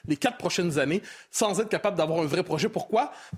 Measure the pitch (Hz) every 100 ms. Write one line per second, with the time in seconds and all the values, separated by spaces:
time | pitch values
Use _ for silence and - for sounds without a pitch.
0 | - 147 - - 175 - 175 147 135 185
1 | - - - - 214 185 214 190 208 175
2 | 156 165 156 165 175 156 160 - - 214
3 | 285 - -